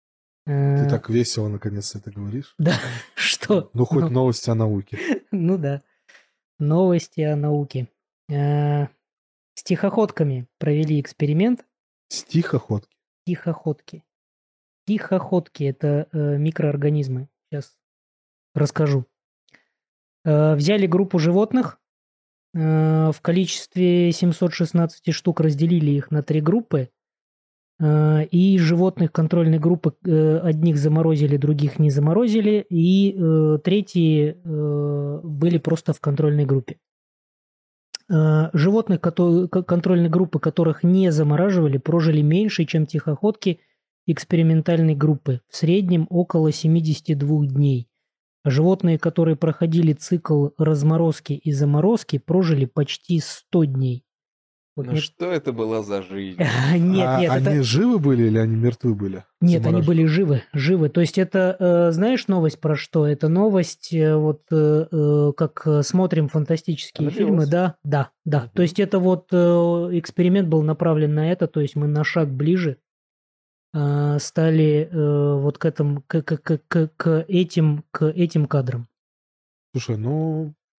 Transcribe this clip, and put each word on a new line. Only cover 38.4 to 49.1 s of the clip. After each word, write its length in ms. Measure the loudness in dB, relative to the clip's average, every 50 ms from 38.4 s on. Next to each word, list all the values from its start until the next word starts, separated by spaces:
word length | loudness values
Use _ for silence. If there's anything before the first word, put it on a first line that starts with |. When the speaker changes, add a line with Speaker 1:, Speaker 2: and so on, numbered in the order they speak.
| 2 2 0
Speaker 2:
животных, 480 | 0 2 2 2 2 0 0 -2 0
кото-, 480 | 0 -2 0 0 2 2 4 2 2 0
к-, 140 | -2 -4 -2
контрольной 460 | 0 -2 0 2 2 2 2 2 2
группы, 300 | 2 0 0 0 -2 -2
которых 460 | -2 -2 0 0 0 0 0 0 2
не 260 | 2 4 4 4 2
замораживали, 680 | 2 2 2 2 2 2 2 2 2 2 2 2 0 0
прожили 440 | -2 0 0 2 2 2 2 4 4
меньше, 420 | 4 2 2 2 0 0 -2 -2
чем 220 | 0 0 0 -2
тихоходки 760 | 0 -2 -4 -4 -4 -4 -2 -2 -2 -2 -2 -2 -4 -4 -4 _ _ _ _ _ _ _ _ _
экспериментальной 880 | -4 -4 -4 -2 -2 0 2 4 4 4 2 2 2 2 2 2 2 2
группы. 460 | 2 2 0 0 0 -2 -4 -6 -6 -6 _
В 80 | -8
среднем 500 | -2 0 2 2 2 2 2 2 0 0 0
около 420 | 0 -2 -2 0 0 0 2 0 0
семидесяти 600 | 0 0 2 2 2 2 0 -2 -4 -2 -4 -2
двух 320 | -2 0 0 0 0 0 0
дней. 400 | 0 0 2 2 0 0 -4 -8 _ _ _ _ _ _ _ _ _ _ -4
Животные, 540 | -2 0 2 2 2 2 2 2 0 0 0
которые 380 | 0 -2